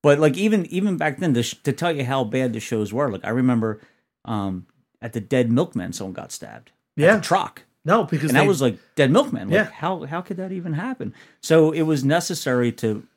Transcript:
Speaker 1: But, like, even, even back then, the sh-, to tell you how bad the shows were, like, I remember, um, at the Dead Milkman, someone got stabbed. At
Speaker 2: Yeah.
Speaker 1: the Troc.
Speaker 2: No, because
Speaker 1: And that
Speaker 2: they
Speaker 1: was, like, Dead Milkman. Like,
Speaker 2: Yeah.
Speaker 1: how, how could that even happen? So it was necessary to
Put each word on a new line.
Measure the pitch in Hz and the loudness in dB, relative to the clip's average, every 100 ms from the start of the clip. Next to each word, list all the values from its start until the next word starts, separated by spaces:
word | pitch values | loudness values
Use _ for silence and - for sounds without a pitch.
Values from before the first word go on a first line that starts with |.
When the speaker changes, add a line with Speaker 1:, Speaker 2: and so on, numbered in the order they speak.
Speaker 1:
But, | 147 143 | 4 6
like, | 156 131 | 4 4
even, | 214 214 170 | 2 2 0
even | 180 202 170 | -2 -2 0
back | 156 135 | -2 -2
then, | 139 | 0
the | 120 | 0
sh-, | 117 - | 0 -4
to | - | -4
tell | 139 175 | -2 -2
you | 151 | -2
how | 123 135 | -2 -2
bad | 117 131 127 | -2 -2 -2
the | 113 | -4
shows | - 113 104 | -4 -4 -2
were, | 110 143 | -2 -4
like, | 95 | -4
I | - | -4
remember, | 120 127 120 110 107 _ _ _ _ | 0 2 2 -2 -6 _ _ _ _
um, | - 107 98 92 90 _ _ _ | -8 -4 -4 -6 -12 _ _ _
at | 120 | -10
the | 113 | -10
Dead | 95 131 117 | -2 0 2
Milkman, | 120 175 110 90 | 2 0 -4 -8
someone | - 95 | -10 -10
got | 90 - | -12 -14
stabbed. | - - 55 _ _ _ - | -16 -16 -20 _ _ _ 2
At | |
Speaker 2:
Yeah. | 160 214 | 4 4
Speaker 1:
the | |
Troc. | - 175 - - _ _ | 2 -2 -2 -12 _ _
Speaker 2:
No, | 151 220 | 0 0
because | 165 151 147 | 2 -2 2
Speaker 1:
And | 131 | 4
that | |
Speaker 2:
they | 196 | 4
Speaker 1:
was, | 175 | 4
like, | 131 98 _ | 0 -2 _
Dead | - 135 | 2 4
Milkman. | 180 285 113 98 | 4 2 -4 0
Like, | |
Speaker 2:
Yeah. | 185 214 | 0 0
Speaker 1:
how, | - 165 185 | -4 -6 -6
how | 143 165 | -6 -10
could | 180 185 | -8 -10
that | 190 | -8
even | 185 170 | -8 -6
happen? | 151 185 131 107 - - _ | -6 -6 -8 -10 -12 -20 _
So | - 160 156 | 4 6 6
it | 160 | 2
was | 160 151 | 0 2
necessary | 135 165 175 170 143 123 120 | 2 0 0 -6 -2 0 0
to | 113 113 104 - | -2 -4 -4 -10